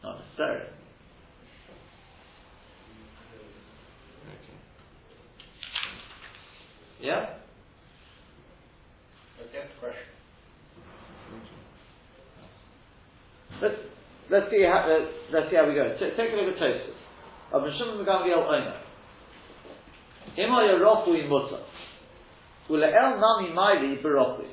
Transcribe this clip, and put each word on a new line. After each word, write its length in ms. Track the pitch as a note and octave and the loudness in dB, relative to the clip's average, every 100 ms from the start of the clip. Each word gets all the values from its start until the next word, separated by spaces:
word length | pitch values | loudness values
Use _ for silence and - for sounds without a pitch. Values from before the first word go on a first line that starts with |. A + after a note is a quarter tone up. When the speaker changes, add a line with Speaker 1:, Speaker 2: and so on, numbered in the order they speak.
Speaker 1:
Not 160 | - - | -14 -16
necessarily. 480 | - - - - - - - - - - - - - - - - - - - - - - - - - - - A2 A2 A2 A#2 A2+ G#2+ G#2 G2+ - - - - - - | -18 -6 -4 -4 -10 -18 -20 -20 -20 -20 -20 -20 -20 -20 -20 -20 -20 -20 -20 -20 -20 -20 -20 -20 -20 -20 -20 -20 -20 -20 -20 -20 -20 -20 -20 -20 -20 -20 -20 -20 -20
Speaker 2:
Okay. 300 | - - - - - - - - - - - - - - - - - - - - - - - - - - - | -20 -20 -20 -20 -20 -20 -20 -20 -20 -20 -20 -20 -20 -12 -10 -10 -14 -20 -20 -20 -20 -20 -20 -20 -20 -20 -10
Speaker 1:
Yeah? 240 | C3 - - - - - - _ - - - - - - - - - - - - _ - - B2 | -4 -4 -6 -14 -20 -20 -20 _ -20 -20 -20 -20 -20 -20 -20 -20 -20 -20 -20 -20 _ -20 -20 -20
Speaker 3:
Okay, 240 | A#2 C3+ C#3+ - | -16 -16 -16 -14
question. 320 | B2 - - - _ - - - - - - - - - - | -14 -12 -18 -20 _ -20 -20 -20 -20 -20 -20 -20 -20 -20 -20
Speaker 2:
Okay. 260 | A2 A2+ - - - - - - - - - - - - - - - - - - - - - | -20 -20 -20 -20 -20 -20 -20 -20 -20 -20 -20 -20 -20 -20 -20 -20 -20 -20 -20 -20 -20 -20 -4
Speaker 1:
Let's, 120 | G#3 - - - - - - | -4 -4 -12 -20 -20 -20 2
let's 200 | G3 G3+ | 2 4
see 120 | G#3+ F3+ | 2 4
how, 160 | E3+ | 4
uh, 240 | D#3+ D#3+ - - - | 4 2 0 -10 -2
let's 160 | D#3 - | -2 2
see 80 | F3+ | 2
how 100 | D3 | 4
we 80 | |
go. 220 | D3 B2 - | 2 -2 -2
T-, 140 | F3+ - | -4 -2
take 140 | A3+ | -2
a 40 | G#3+ | -2
look 160 | F#3 | -2
at 80 | - | 0
Tosfos. 400 | D3 - - - - - - - - | -2 -2 -8 -16 -20 -20 -20 -20 -4
Rabbi 240 | - D3 C#3+ | -2 -2 -6
Shimon 260 | A#3 G#3+ | -8 -6
ben 0 | |
Gamliel 400 | F#3+ F#3+ F3 E3+ | 0 0 2 0
Omer. 360 | D#3 D3 - - - - - - - - - - - - - - - - - - | 2 -2 -2 -10 -16 -20 -20 -20 -20 -20 -20 -20 -20 -20 -20 -20 -20 -20 -16 -6
Ima 320 | G#3+ B3 G#3+ | 0 4 4
Yerofui 580 | F3+ G3+ G#3+ F3+ E3 C#3+ | 6 6 6 4 0 2
Mutter. 340 | C#3 - - - - - - - - - - - - - | 0 0 -10 -14 -18 -20 -20 -20 -20 -20 -20 -20 -20 -2
Ule'el 520 | D#3 D3+ G3 C4+ G#3+ | 2 4 6 4 2
Nami 360 | A3 G#3 F#3 E3 | 2 2 0 0
Maili 460 | G3+ F#3 C#3 C#3 | 2 4 0 -2
Berofui. 500 | D#3 C#3+ B2 - - | 0 2 2 -2 -12